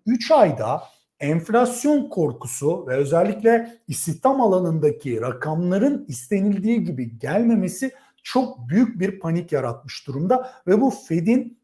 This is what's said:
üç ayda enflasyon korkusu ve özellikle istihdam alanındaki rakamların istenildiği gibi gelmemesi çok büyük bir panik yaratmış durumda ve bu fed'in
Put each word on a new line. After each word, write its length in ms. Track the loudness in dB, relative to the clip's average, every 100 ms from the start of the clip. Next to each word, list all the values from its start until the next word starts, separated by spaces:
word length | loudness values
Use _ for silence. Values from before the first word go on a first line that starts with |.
| -2
üç 260 | 0 4
ayda 520 | 6 6 4 -2 -4 -8 _ _ -6
enflasyon 880 | -2 -2 2 2 2 0 0 0 0
korkusu 800 | -2 -2 -4 -10 -4 -2 -2 -2
ve 80 | -2
özellikle 840 | 2 2 2 2 2 2 0 -14 -10
istihdam 540 | -8 -6 0 0 2
alanındaki 800 | 2 2 2 2 0 0 -4 -4
rakamların 840 | -4 -6 -4 -2 0 2 2 0 -6
istenildiği 760 | -12 -4 0 0 0 0 0
gibi 360 | -2 -6 -8 -8
gelmemesi 720 | -2 0 2 2 0 -4 -8 -8 _ _
çok 460 | -4 -2 -2 -4 -2
büyük 300 | 2 2 0
bir 200 | -4 -4
panik 320 | -4 -4 -2
yaratmış 560 | -4 -4 -8 -14 -16 -10
durumda 440 | -4 0 0 -2 -8 0
ve 140 | 2
bu 80 | 2
fed'in 680 | -2 -4 -2 2 0 0 -12